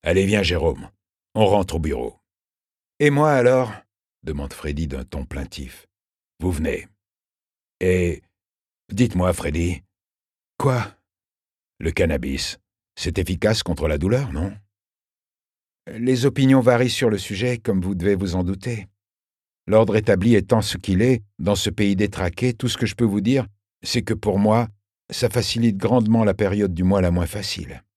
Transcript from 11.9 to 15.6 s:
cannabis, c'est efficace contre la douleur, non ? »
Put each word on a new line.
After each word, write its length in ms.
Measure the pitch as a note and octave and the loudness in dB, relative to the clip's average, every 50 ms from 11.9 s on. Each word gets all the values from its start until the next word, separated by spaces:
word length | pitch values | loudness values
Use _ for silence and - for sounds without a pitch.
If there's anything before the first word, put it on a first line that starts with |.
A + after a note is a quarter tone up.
cannabis, 680 | D#2 - F2+ E2 D#2 C2+ A#1+ C2+ C2+ - - - - _ _ _ _ _ _ _ _ | 0 0 0 0 0 -2 -4 -4 -6 -6 -6 -8 -10 _ _ _ _ _ _ _ _
c'est 200 | - - F2+ E2+ | -8 -8 -6 -4
efficace 460 | - F2+ E2+ F#2 E2 - G#2+ A2 G#2+ - | -4 -2 -4 -4 0 0 0 0 0 -2
contre 240 | - E2 D2+ D2+ | -4 -4 -2 -2
la 100 | D#2 D2+ | -2 -2
douleur, 360 | D2 D2+ F#2+ A2+ C3 C#3+ A2 C#2 | 0 0 0 0 0 -2 -4 -6
non ? » 240 | D2 F2 G2 G#2 - _ _ _ _ _ _ _ _ _ _ _ _ _ _ _ _ _ _ _ _ | -6 -6 -6 -8 -12 _ _ _ _ _ _ _ _ _ _ _ _ _ _ _ _ _ _ _ _